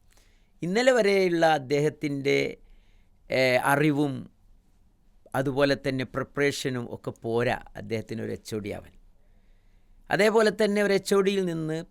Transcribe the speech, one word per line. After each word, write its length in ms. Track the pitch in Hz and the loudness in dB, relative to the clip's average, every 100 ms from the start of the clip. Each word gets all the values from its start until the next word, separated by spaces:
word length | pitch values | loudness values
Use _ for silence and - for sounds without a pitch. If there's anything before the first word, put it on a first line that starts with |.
| _ _ _ _ _ - | _ _ _ _ _ -8
ഇന്നലെ 300 | 165 214 262 | -2 2 4
വരെയുള്ള 540 | 247 202 196 185 170 160 | 4 4 4 2 2 2
അദ്ദേഹത്തിൻ്റെ, 920 | 156 127 143 151 147 151 139 135 139 - - - - _ _ _ _ - | 2 0 0 0 -2 -6 -4 0 0 -2 -8 -20 -20 _ _ _ _ -4
ഏ, 260 | 127 131 123 | 0 2 2
അറിവും 580 | 139 143 151 143 147 127 - _ _ - _ _ _ _ _ _ - | 2 2 2 2 -2 -4 -14 _ _ -20 _ _ _ _ _ _ -8
അതുപോലെ 400 | 131 135 131 139 | -4 -2 0 2
തന്നെ 300 | 135 139 131 | 2 -2 -4
പ്രിപ്പറേഷനും 800 | 127 131 131 143 143 139 139 123 120 | -6 -6 -8 -2 -2 -2 -6 -6 -8
ഒക്കെ 200 | - 135 | -10 -12
പോരാ 540 | - 117 117 120 107 - - | -10 -4 0 0 -2 -8 -16
അദ്ദേഹത്തിന് 460 | 104 113 - 110 | -8 -8 -6 -10
ഒരു 100 | 107 | -8
എച്ച് 220 | 101 - | -10 -8
ഒ 40 | 110 | -8
ഡി 100 | 98 | -8
ആവാൻ. 240 | 90 - - - _ _ _ _ _ _ _ _ - - | -10 -14 -20 -20 _ _ _ _ _ _ _ _ -20 -4
അതേപോലെ 400 | 160 214 226 214 | 2 4 4 2
തന്നെ 320 | 202 208 208 | 2 0 2
ഒരു 120 | 202 | 2
എച്ച് 200 | 196 - | 0 2
ഒ 60 | 196 | 2
ഡിയിൽ 240 | 190 196 | 2 0
നിന്ന് 400 | 180 165 156 160 165 | -2 -4 -4 -6 -6